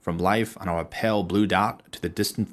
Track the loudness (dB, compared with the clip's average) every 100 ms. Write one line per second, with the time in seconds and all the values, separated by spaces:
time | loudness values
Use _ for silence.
0 | -2 0 2 2 0 -4 -4 -2 -4 -2
1 | 0 2 2 2 4 4 2 -2 -14 -8
2 | -6 -2 -4 -2 -4